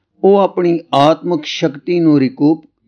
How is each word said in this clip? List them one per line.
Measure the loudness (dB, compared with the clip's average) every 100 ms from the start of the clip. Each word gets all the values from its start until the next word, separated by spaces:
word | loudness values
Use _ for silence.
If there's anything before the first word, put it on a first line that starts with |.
| _ _
ਉਹ | 2 2
ਆਪਣੀ | 0 -2 -2 -2 -2
ਆਤਮਿਕ | 0 2 0 -2 -6
ਸ਼ਕਤੀ | -6 -6 -6 -6 -4 0
ਨੂੰ | 2 2
ਰਿਕੂਪ | 0 0 0 0 -6 _